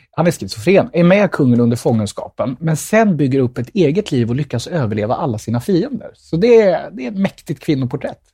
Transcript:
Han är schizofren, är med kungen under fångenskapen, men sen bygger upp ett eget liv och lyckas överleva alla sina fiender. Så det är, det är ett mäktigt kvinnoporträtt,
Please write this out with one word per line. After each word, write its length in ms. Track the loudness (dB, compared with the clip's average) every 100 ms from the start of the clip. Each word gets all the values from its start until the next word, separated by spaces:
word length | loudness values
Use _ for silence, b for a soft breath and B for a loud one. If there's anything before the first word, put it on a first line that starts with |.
| b
Han 160 | -2 0
är 40 |
schizofren, 580 | 0 -6 -4 2 2 2
är 100 | 2
med 280 | 4 4 2
kungen 280 | 2 2 4
under 180 | 2 0
fångenskapen, 800 | 0 0 -2 -6 -12 -6 -6 -4
men 180 | -4 -4
sen 400 | 0 2 2 2
bygger 220 | 2 2
upp 180 | 0 -2
ett 120 | -4
eget 380 | 0 2 2 -2
liv 180 | -2 0
och 60 | -2
lyckas 320 | -4 -6 -4
överleva 480 | -4 -2 -2 -2 -2
alla 220 | -2 -4
sina 240 | -4 -4
fiender. 480 | 0 0 0 -6 -12
Så 220 | -20 _ 0
det 240 | 4 6
är, 280 | 6 2 -4
det 120 | -10 -8
är 40 |
ett 60 | -4
mäktigt 420 | -4 -4 -10 -8
kvinnoporträtt, 560 | -4 -4 -4 -6 -8 -12 _